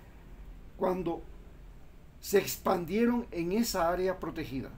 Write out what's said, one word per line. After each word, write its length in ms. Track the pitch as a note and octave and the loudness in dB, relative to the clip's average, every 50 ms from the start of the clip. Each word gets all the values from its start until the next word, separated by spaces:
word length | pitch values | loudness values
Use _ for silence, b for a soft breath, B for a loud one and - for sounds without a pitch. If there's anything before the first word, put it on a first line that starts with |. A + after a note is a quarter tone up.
| B B B B B B - - - - - - - - - | B B B B B B -14 -14 -12 -14 -14 -14 -14 -12 -6
cuando 480 | - - F#3 F#3 F#3 F3+ E3 E3 - - - - - - - - - - - - - - - - - - - - - | 0 2 2 2 2 0 -2 -2 -4 -6 -10 -14 -14 -16 -16 -16 -16 -16 -16 -16 -16 -16 -16 -18 -18 -18 -18 -18 -12
se 180 | - - - G3+ | -2 4 4 4
expandieron 880 | - - - - - G3+ F#3+ F3 F3 D3+ F#3 G#3+ A#3 A#3+ A#3+ A#3+ A#3 - | 4 4 -2 -2 2 2 2 2 2 2 4 6 6 6 6 4 0 -2
en 220 | - F3 E3 F3 F#3 | -2 -2 0 2 4
esa 360 | A3+ A#3 - - F#3+ E3+ E3 | 4 4 4 4 2 4 4
área 300 | F3 F3+ F#3 F#3+ F3+ F#3 | 4 4 2 2 0 0
protegida. 500 | - E3 D#3+ D#3+ D3+ A2+ B2+ C3+ G#2+ - - | -2 -6 -4 -4 -4 -4 -4 -4 -4 -6 -8